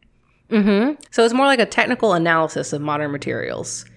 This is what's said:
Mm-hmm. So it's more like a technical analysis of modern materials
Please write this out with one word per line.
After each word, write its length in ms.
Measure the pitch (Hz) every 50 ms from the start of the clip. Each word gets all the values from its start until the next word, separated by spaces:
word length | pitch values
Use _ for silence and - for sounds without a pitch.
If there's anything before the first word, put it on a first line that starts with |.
| _ _ _ _ _ _ _ _ _ -
Mm-hmm. 440 | 226 208 196 208 202 196 233 277 302 - - -
So 120 | - - 226
it's 100 | 208 233
more 120 | 254 277
like 140 | 277 269 233
a 60 | 208
technical 480 | - - - 226 - 254 233 233 214 180
analysis 600 | 170 165 170 165 160 160 151 - 147 143 - 156
of 80 | 143
modern 300 | 147 151 147 147 151 147
materials 720 | 143 139 - 135 123 117 64 62 60 - - - - - - - -